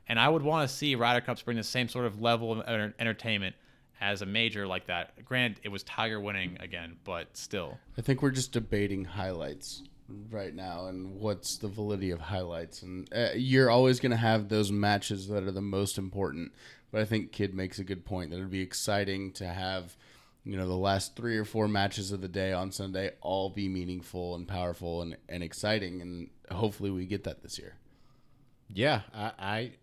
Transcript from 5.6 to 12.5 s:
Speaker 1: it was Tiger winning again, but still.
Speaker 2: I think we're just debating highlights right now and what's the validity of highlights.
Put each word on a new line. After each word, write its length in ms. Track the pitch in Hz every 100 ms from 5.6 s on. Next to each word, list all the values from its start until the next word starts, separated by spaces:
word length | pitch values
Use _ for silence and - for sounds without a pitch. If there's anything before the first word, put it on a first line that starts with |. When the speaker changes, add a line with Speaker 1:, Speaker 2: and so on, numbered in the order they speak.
Speaker 1:
it 60 | 104
was 120 | 98
Tiger 360 | - - 113 107
winning 380 | 101 98 90 90
again, 380 | 90 87 85 85 -
but 320 | 87 78 -
still. 400 | - 101 76 - - -
Speaker 2:
I 40 |
think 200 | 127 131
we're 100 | 143
just 200 | 131 127
debating 540 | 120 110 104 101 95 90
highlights 800 | 98 95 87 71 - - - - - - 101 107
right 240 | 110 95
now 340 | 80 92 85 92
and 280 | 92 95 95
what's 340 | 107 98 - -
the 140 | 107
validity 420 | 104 104 101 95
of 80 | 82
highlights. 600 | 78 98 90